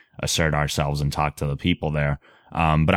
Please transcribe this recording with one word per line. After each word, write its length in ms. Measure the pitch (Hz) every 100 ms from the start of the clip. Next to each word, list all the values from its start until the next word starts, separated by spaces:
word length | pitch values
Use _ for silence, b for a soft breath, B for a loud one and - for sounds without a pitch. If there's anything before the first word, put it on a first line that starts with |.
| b -
assert 340 | 73 - 80
ourselves 480 | 76 73 - 73 73
and 100 | 71
talk 240 | 76 73 -
to 80 | 73
the 120 | 69
people 340 | 90 - 78
there. 280 | 76 71 71 b b b
Um, 320 | - 80 78
but 100 | 78